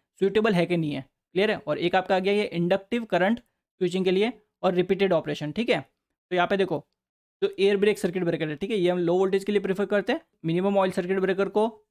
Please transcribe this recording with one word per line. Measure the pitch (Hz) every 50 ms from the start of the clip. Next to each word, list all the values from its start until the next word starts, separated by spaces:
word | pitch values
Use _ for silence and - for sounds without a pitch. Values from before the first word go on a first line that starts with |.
| _ _ _ _
सूटेबल | 185 196 196 220 214 226 202
है | 175 170
कि | 170 175 170
नहीं | 160 147 143
है, | 135
क्लियर | 135 - _ _ _ _ _ 175 202 214
है। | 208 165
और | - - 151 -
एक | - 175 -
आपका | 190 185 - 196
आ | 185
गया | 190 196 202
ये | 208 208
इंडक्टिव | 196 - 170 175 175 190 196 196 _ - 240 226
करंट | - - 175 180 196 233 240
स्विचिंग | - _ _ _ _ _ _ _ 185 180 170 190 185
के | 185
लिए | 185 185 208 233 254 - _ _ _ _ -
और | 185 185
रिपीटेड | 180 180 180 196 180 196 190 180
ऑपरेशन, | 160 151 156 147 - 151 147
ठीक | 147 - 233 254
है। | 220 156
तो | - - _ _ _ _ _ _ _ _ 180
यहाँ | 180 175 175
पे | 196 190
देखो, | 196 180 165 143 - _ _ _ _ _ _ _ _ _ _ _
जो | - 196 - -
एयर | 190 196 208 196
ब्रेक | 196 214 208 208
सर्किट | - 180 175 185 180
ब्रेकर | 170 165 151 160 156
है, | 151
ठीक | 147 - 196
है, | 226 202
ये | 175 175
हम | 175 180
लो | 175 165 175 185
वोल्टेज | 196 190 190 196 196
के | -
लिए | 208 202
प्रेफर | 196 190 190 190 208 190
करते | 208 202 196 - 247
हैं, | 320 - _ _ _ -
मिनिमम | 160 165 175 185 202 202 196
ऑयल | 180 185
सर्किट | 180 - 180 175 190 196
ब्रेकर | 185 185 190 185 196 196
को | 196 214 214 233 220 - _ _